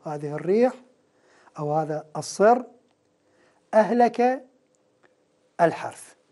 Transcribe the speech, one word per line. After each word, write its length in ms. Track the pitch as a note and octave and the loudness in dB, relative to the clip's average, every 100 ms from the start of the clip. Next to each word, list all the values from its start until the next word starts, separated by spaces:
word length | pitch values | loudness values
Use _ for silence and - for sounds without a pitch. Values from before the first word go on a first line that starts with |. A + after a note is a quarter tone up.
هذه 320 | D#3+ D3+ D3 D3+ | -12 -10 -8 -6
الريح 380 | D#3+ G#3+ B3 - _ _ _ _ _ _ _ - | 0 2 2 -2 _ _ _ _ _ _ _ -10
أو 140 | D3 | -4
هذا 320 | D#3 D#3 D#3 - D#3 | -2 -2 -8 -10 -12
الصر 440 | - - G#3 B3 - _ _ _ _ _ _ _ _ _ _ | -12 2 4 4 0 _ _ _ _ _ _ _ _ _ _
أهلك 720 | A3 F#3+ A#3+ A#3+ A#3 B3 C4+ - _ _ _ _ _ _ _ _ _ _ - | 0 2 2 2 2 0 0 -8 _ _ _ _ _ _ _ _ _ _ 0
الحرث، 520 | E3 - B2 - - _ _ | 0 0 -12 -14 -20 _ _